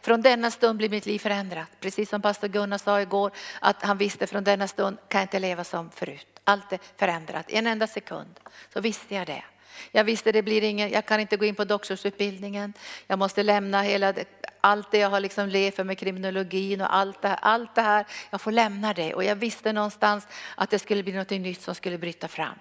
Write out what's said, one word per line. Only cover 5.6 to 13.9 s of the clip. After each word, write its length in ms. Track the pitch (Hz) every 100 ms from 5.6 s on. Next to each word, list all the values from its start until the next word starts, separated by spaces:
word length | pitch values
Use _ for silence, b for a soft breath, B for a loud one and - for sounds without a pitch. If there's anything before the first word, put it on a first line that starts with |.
som 260 | 175 175 165
förut. 500 | - - 143 - -
Allt 300 | - 202 196
är 60 | 185 B -
förändrat. 520 | 196 165 160 156 165
I 60 | 214
en 120 | 226
enda 200 | 220 220
sekund 520 | - - 165 175 - - B B
så 80 | -
visste 340 | 214 208 - 196
jag 120 | 175
det. 160 | 139 - _ B B B
Jag 120 | 214
visste 280 | 214 226 220
det 100 | 214
blir 220 | 208 214
ingen, 260 | 214 208 208
jag 160 | - 214
kan 140 | 214
inte 180 | 214 208
gå 80 | 208
in 100 | 202
på 80 | 202
doktorsutbildningen. 1080 | 208 - 190 202 196 202 190 202 202 202 208 B B B
Jag 120 | 190
måste 240 | 196 -
lämna 380 | 208 208 196 196
hela 320 | 202